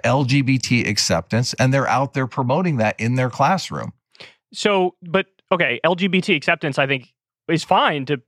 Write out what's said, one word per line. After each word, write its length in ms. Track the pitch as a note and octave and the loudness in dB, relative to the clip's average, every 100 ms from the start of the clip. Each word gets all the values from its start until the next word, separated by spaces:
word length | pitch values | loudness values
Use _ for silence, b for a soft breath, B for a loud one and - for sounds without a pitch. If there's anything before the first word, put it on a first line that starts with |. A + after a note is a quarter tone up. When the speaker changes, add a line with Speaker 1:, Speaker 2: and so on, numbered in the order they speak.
Speaker 1:
L 200 | A#2 C3 | 0 0
G 160 | C3 C#3 | 2 2
B 160 | B2+ C3 | 2 0
T 320 | - B2 - | 2 0 0
acceptance, 640 | G#2 - E2 - A2+ B2 | -2 0 -2 0 -2 -2
and 180 | - C3 | 0 2
they're 160 | C3+ - | 2 0
out 260 | A#2+ C#3 | 0 -2
there 120 | C#3 C3 | -4 -4
promoting 520 | - B2 D3+ F3+ C3 | -4 -2 0 0 0
that 200 | G#2+ - | -2 -2
in 180 | A2+ B2+ | -2 0
their 120 | B2+ | -2
classroom. 640 | - C#3+ F#3 - D2 - - _ B B B _ | 0 0 0 -4 -8 -10 -14 _ B B B _
Speaker 2:
So, 420 | - G#3+ G3 F3+ - | -4 0 2 0 -4
but, 240 | E3+ F#3+ F#3+ _ _ | -4 -4 -4 _ _
okay, 280 | E3+ D3 A#2+ | 0 0 2
L 100 | E3 | 0
G 120 | F3+ G3 | 2 2
B 160 | F3+ | 0
T 120 | F#3+ | 2
acceptance, 440 | D#3 - E3+ D3+ C3 | 0 0 0 0 0
I 80 | C3+ | 0
think, 260 | C3+ - _ _ _ - | -2 -6 _ _ _ -2
is 160 | D#3+ | -2
fine 440 | - G3 C#4 D3 C3 | 2 2 2 -2 -4
to 120 | C#3 | -4